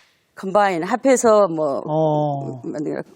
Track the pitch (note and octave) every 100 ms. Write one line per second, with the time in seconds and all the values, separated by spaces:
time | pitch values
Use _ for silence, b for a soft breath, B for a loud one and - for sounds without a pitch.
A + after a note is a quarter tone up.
0 | B B B - F#3+ F#3+ G3+ F3 F3+ A#3+
1 | C#4 B3 A#3+ G#3+ G3 D#3+ D3+ B2 - D#3
2 | D#3 D3+ D3+ C#3 C#3 C3 - - D3+ C#3+
3 | -